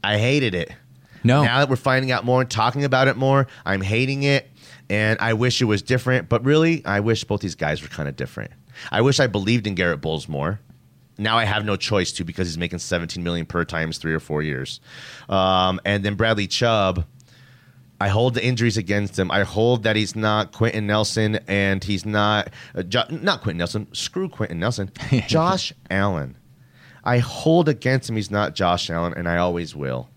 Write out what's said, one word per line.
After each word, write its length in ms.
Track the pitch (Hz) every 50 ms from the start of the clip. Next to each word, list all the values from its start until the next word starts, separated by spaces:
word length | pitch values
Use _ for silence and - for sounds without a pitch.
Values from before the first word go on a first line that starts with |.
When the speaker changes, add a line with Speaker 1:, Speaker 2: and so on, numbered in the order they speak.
Speaker 1:
I 160 | - 101 104 104
hated 360 | 110 123 139 147 131 113 90
it. 160 | 87 80 - - - _ _ - - _ _ - - -
Speaker 2:
No. 180 | 117 123 147
Speaker 1:
Now 160 | 147 117 120 135
that 100 | 143 135
we're 80 | 131
finding 340 | 120 - 139 127 131 131 131
out 140 | 127 117 -
more 160 | 120 127 127
and 100 | 131 123
talking 340 | - 110 110 120 123 143 143
about 240 | 139 131 127 135 139
it 80 | 127
more, 300 | 110 135 135 139 139 135 - - - -
I'm 140 | 87 98 95
hating 420 | 95 98 107 113 127 131 139 139
it. 260 | 139 143 139 139 - - - - - - - - - _
And 300 | 101 107 107 107 113 -
I 140 | - 117 113
wish 260 | 107 120 127 120 -
it 60 | 127
was 160 | 110 107 98
different. 460 | - - 127 123 - 127 127 127 82 -
But 140 | 120 113 123
really, 400 | 135 147 156 160 165 165 143 -
I 140 | - 101 101
wish 240 | 104 113 113 110 -
both 160 | - 104 101
these 140 | - 95 78
guys 280 | - 82 76 76 78
were 60 | 73 71
kinda 240 | - - 76 71
different. 400 | 67 - 65 62 - - 52 - - - _ _ - - - -
I 100 | - 98
wish 180 | 117 139 135 -
I 60 | 139
believed 400 | 120 95 101 95 104 120 120 101
in 80 | 104 98
Garrett 260 | 87 90 87 82 71
Bowles 280 | 67 80 80 78 - -
more. 320 | 78 69 71 85 104 107 _ _ - - _ _ _ _ _ _ _ -
Now 160 | 104 107 113
I 80 | 117 113
have 200 | 101 110 107 107
no 100 | 104 101
choice 380 | 92 - - 110 101 90 -
to 120 | - - 90
because 220 | 82 85 - 92
he's 120 | 87 80 80
making 200 | 87 82 87 85
seventeen 460 | - - 90 87 85 82 - 90 87
million 200 | 87 87 85 82
per 200 | - - 87 85
times 340 | - - 82 80 80 80 -
three 160 | - 80 78
or 60 | 80
four 200 | - - 76 76
years. 400 | 76 78 69 64 67 - - - _ - - - - - - - - -
Um, 520 | 98 95 95 95 95 92 92 92 92 90 -
and 200 | 98 101 101 98
then 100 | 104 104
Bradley 320 | 98 113 110 113 104 101
Chubb, 580 | 92 - - 120 117 113 107 98 95 92 90 85 - _ - - _ - - - - - - _ - _ - - - _ _
I 60 | 98 101
hold 260 | 95 107 120 127 120
the 100 | - 95
injuries 300 | 127 127 110 117 120 101
against 420 | 110 95 82 104 104 101 95 - -
him. 100 | 95 90
I 100 | - 101
hold 400 | 98 - - 107 110 120 123 120
that 140 | 104 110 110
he's 180 | 107 107 95 -
not 380 | 107 110 107 107 107 104 -
Quenton 340 | - - 113 117 - 107 104
Nelson 540 | 101 107 107 107 - - 113 110 107 107 104 - -
and 340 | 98 101 98 98 98 95
he's 240 | 90 95 104 92 82
not, 440 | 107 107 104 104 104 107 104 - - - - - - -
uh, 80 | - 92
Jo-, 220 | 87 98 123 - -
not 300 | 156 147 110 202 185 -
Quenton 160 | - 110 82 85
Nelson. 300 | 85 85 - 107 104 -
Screw 360 | - - - - - 180 190 175
Quenton 320 | - - 110 - 85 82
Nelson. 320 | 87 113 120 - 98 92 - - - -
Speaker 2:
<laughs> 160 | 135 123 -
Speaker 1:
Josh 460 | - - 160 160 180 190 190 - - - - - -
Allen. 460 | 90 98 98 101 90 80 71 65 65 - _ _ - _ - _ _ - - - - -
I 160 | - - 123 120
hold 500 | 120 123 - - - 160 160 175 165 151
against 400 | 143 107 - 127 131 131 - -
him 80 | 117
he's 140 | 110 101 -
not 240 | 101 104 104 - 76
Josh 340 | - 95 87 87 87 - -
Allen, 240 | 82 85 85 87 -
and 120 | - 87 85
I 100 | 85 85
always 360 | 87 90 87 87 85 76 80
will. 340 | 76 71 65 62 64 62 - _